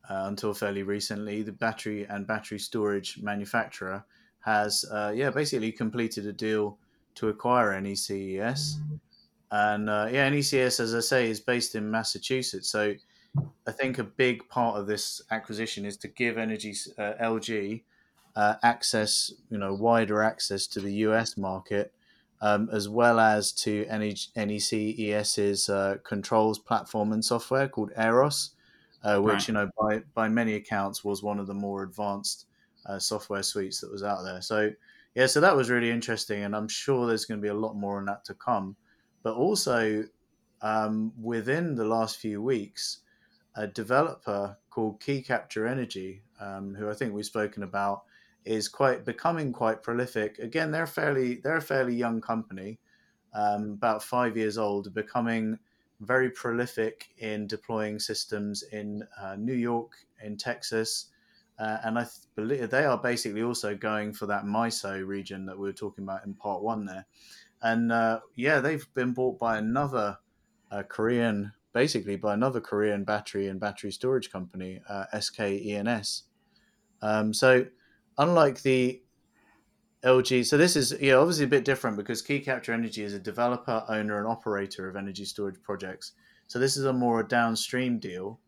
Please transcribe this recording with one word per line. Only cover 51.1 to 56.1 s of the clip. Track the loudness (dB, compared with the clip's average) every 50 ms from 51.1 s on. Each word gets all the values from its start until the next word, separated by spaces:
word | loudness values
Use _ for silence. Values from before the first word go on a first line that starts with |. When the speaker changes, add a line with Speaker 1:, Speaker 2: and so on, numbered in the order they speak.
| 2 2 2 0 -2
Speaker 1:
they're | -2 -2 -2 -2
a | -2
fairly | -2 0 0 2 2 2 0
young | 0 0 0 0 -2
company, | -2 -2 -2 -2 -2 -6 -10 -10 -10 -10 -12 -14 _ _ _ _ _ _ _ _ _ _
um, | -4 0 2 2 2 2 -2 -4
about | -4 0 0 0 0 0
five | -2 -2 0 2 2 2 2
years | 0 0 0 0 0
old, | 0 0 0 -2 -4 -4
becoming | -6 -6 -6 -4 -2 -2 0 0 0 0 0 -2 -4 -6 _ _ _ _ _ _ _ _
very | -2 0